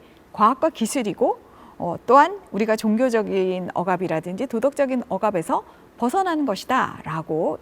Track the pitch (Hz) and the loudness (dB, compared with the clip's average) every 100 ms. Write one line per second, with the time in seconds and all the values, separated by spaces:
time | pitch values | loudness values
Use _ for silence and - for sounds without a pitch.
0 | - - - - 220 262 320 - 220 285 | -12 -20 -10 2 2 4 0 0 -2 -2
1 | 208 160 277 480 - - - - 175 170 | -2 0 0 0 -10 -20 -20 -8 -6 -4
2 | - 269 320 403 - 196 220 220 220 220 | 4 6 6 0 -8 -2 0 0 2 2
3 | 262 226 190 190 185 185 180 - 180 180 | 2 2 0 0 0 -2 -4 -4 -2 0
4 | 175 160 180 185 262 226 262 285 269 254 | 0 -2 -4 -6 -4 -2 -2 0 -2 -2
5 | - 190 214 185 160 330 - - - - | -4 -2 0 0 -2 -4 -4 -20 -16 -4
6 | 240 370 370 311 277 185 - 254 - - | 0 0 0 0 -2 -4 -2 -2 -2 -6
7 | - 160 156 160 208 - | -8 -8 -4 -2 -2 -4